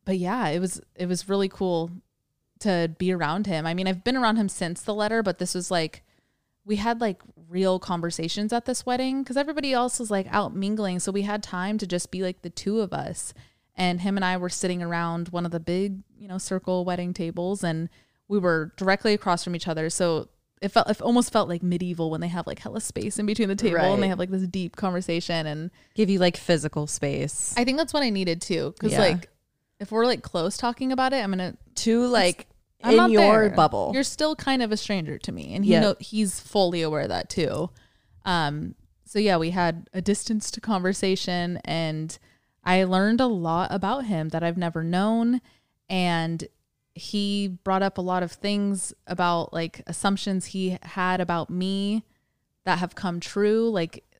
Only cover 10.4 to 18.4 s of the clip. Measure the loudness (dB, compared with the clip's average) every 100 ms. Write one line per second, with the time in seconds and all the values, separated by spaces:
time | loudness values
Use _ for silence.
10.4 | 0 -2 -2 0 -2 -2 -2 -2 -2 -4
11.4 | -6 -4 -2 -2 -2 -4 -4 -4 -4 -6
12.4 | -12 -8 -2 -2 -2 -4 -6 -8 -12 -14
13.4 | -20 _ _ -2 0 0 0 0 0 -2
14.4 | -4 -4 -2 -2 -4 -2 -2 -4 -4 -4
15.4 | -4 -4 -2 -2 -2 -6 -12 -20 -10 -8
16.4 | -4 -4 -2 -2 0 -2 -4 -4 -6 -4
17.4 | -4 -2 -2 -2 -4 _ _ _ -2 2